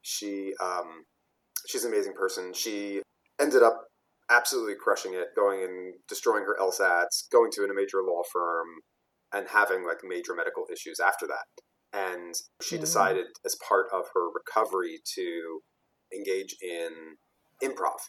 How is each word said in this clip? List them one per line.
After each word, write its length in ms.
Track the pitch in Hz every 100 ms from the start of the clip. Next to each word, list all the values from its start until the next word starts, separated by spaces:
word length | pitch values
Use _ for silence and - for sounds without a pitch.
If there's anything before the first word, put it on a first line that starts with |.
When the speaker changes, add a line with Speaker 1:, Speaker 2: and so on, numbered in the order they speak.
Speaker 1:
she, 520 | - - 104 98 95 95
um, 420 | 92 90 85 80 78 _ _ _ _ - -
she's 180 | 131
an 80 | 117
amazing 220 | 107 98
person. 400 | 92 95 95 90
She 480 | 90 113 104 101 98 - _ _ -
ended 220 | 147 127
up 260 | 117 - - _ _ _ -
absolutely 460 | 120 - 131 110 101
crushing 380 | - 98 98
it, 140 | 92 87 -
going 260 | 101 95
and 320 | 92 90 92 92 -
destroying 360 | 107 120 107
her 120 | 98 101
L 140 | 95
sats, 560 | 90 95 87 87 - -
going 200 | 123 113
to 120 | 101
a 100 | 98
major 260 | 98 98 95
law 200 | 92 85 87
firm, 340 | 90 85 85 82 82 _ _ _ _ _
and 160 | 101 92
having, 360 | 107 101 95
like, 140 | 87 85
major 300 | 92 90 87
medical 320 | 87 82 - -
issues 280 | 82 - 80
after 260 | 92 98 80
that. 200 | 65 - - _ _ _
And 420 | 101 95 90 87 82 - _
she 140 | - 170
Speaker 2:
Mm. 40 |
Speaker 1:
decided 460 | 156 104 95 95 87 -
as 120 | - - -
part 180 | 98 92
of 120 | 95 87
her 140 | 92 87
recovery 680 | 80 - 110 110 95 87 82 - -
to 440 | 87 82 82 80 _ _ _ _ _
engage 400 | 95 98 95 98 -
in 540 | 90 85 82 80 80 78 _ _ _ _
improv. 360 | 135 131 - -